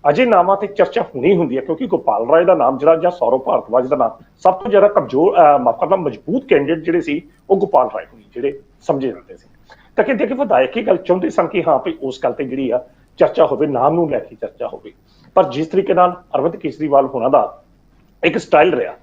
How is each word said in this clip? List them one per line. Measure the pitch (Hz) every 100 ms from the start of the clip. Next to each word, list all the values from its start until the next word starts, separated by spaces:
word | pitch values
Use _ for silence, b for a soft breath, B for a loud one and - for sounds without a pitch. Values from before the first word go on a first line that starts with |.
| -
ਅਜੇ | 151
ਨਾਮਾਂ | 247 196 175 196
ਤੇ | 208
ਚਰਚਾ | - 180 233
ਹੁਣੀ | - 131 147 185
ਹੁੰਦੀ | 156 131
ਹੈ, |
ਕਿਉਂਕਿ | 131 160 240
ਗੋਪਾਲ | 175 - 107 117
ਰਾਏ | 160
ਦਾ | 180
ਨਾਮ | 170 127 131
ਜਿਹੜਾ, | 147
ਜਾਂ | 165 175
ਸੌਰਵ | 170 117 131
ਭਾਰਦਵਾਜ | - 113 107 120 127
ਦਾ |
ਨਾਮ, | 139 117 - b _
ਸਭ | 185
ਤੋਂ | 185 202
ਜ਼ਿਆਦਾ | 196 208
ਕਮਜ਼ੋਰ, | 202 135 127 180 226
ਅਹ, | 151 143
ਮਾਫ਼ | 123 -
ਕਰਨਾ, | 165
ਮਜ਼ਬੂਤ | 190 151 113 - 220
ਕੈਂਡੀਡੇਟ | - 156 143 165
ਜਿਹੜੇ | 165 170
ਸੀ, | 151 147 - b -
ਉਹ | 196
ਗੋਪਾਲ | 190 135 120
ਰਾਏ | 104 80
ਹੁਣੀ | 117 104
ਜਿਹੜੇ | 120 139 139 _ _
ਸਮਝੇ | - 143 131
ਜਾਂਦੇ | - _ -
ਸੀ। | _ _ b b b
ਤਾਂ | -
ਕਹਿੰਦੇ | 214 247 233
ਕਿ |
ਵਿਧਾਇਕ | 254 277 123 175 226
ਇਹ | 220
ਗੱਲ | 185
ਚਾਹੁੰਦੇ | - 185 180
ਸਨ | - 170
ਕਿ | 175 160
ਹਾਂ | 135
ਭਈ, | 180 160
ਉਸ | 135 127
ਗੱਲ | 127
ਤੇ | 120
ਜਿਹੜੀ | 135 131 131
ਆ, | 123 - b b -
ਚਰਚਾ | 165 -
ਹੋਵੇ, | 156 127 151
ਨਾਮ | 127 139
ਨੂੰ | 170 160
ਲੈ | 123
ਕੇ | -
ਚਰਚਾ | 113 107 _ 117
ਹੋਵੇ। | - 104 _ _ b b
ਪਰ | 190
ਜਿਸ | 170 131 160
ਤਰੀਕੇ | 190 190
ਨਾਲ | 180 180 175 _
ਅਰਵਿੰਦ | 139 156
ਕੇਜਰੀਵਾਲ | 208 151 127 151 139
ਹੋਣਾ | 135 131 123
ਦਾ | 139 104 - _ _ _ _ _ _
ਇੱਕ | 170 -
ਸਟਾਈਲ | - 156 175
ਰਿਹਾ | 135 - -